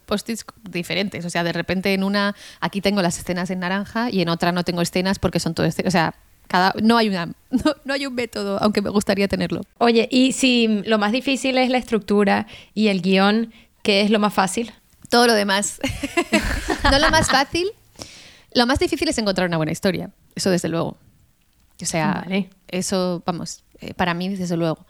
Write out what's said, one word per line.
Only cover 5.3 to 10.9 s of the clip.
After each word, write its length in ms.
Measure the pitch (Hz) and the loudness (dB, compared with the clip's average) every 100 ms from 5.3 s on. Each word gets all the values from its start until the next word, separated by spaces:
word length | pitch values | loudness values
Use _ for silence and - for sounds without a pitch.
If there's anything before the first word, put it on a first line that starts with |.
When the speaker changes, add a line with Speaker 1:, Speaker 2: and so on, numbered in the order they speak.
| 170 | -2
Speaker 1:
son 140 | 165 | -2
todo 120 | 165 165 | 0 -2
escenas. 220 | - - | 0 0
O 20 | |
sea, 240 | 175 160 - _ _ - | 2 0 -2 _ _ -2
cada, 260 | 180 185 214 | 2 2 2
no 160 | 220 233 | 4 4
hay 120 | 226 | 4
una, 160 | 190 165 | 0 -6
<laughs> 240 | - - | -10 -4
no, 260 | 254 302 285 | 0 0 -2
no 100 | 254 | -4
hay 120 | 277 277 | -4 -4
un 100 | 247 | -6
método, 420 | 240 214 202 196 | -6 -6 -4 0
aunque 200 | 214 208 | 0 0
me 80 | 196 | 0
gustaría 380 | 196 - 196 196 | 0 0 0 0
tenerlo. 320 | 185 175 - - - | 0 -2 -4 -8 0
Speaker 2:
Oye, 300 | 240 226 220 | 2 4 4
y 220 | 254 262 | 4 2
si 500 | - 262 240 226 214 | 2 2 4 2 0
lo 120 | 208 | 0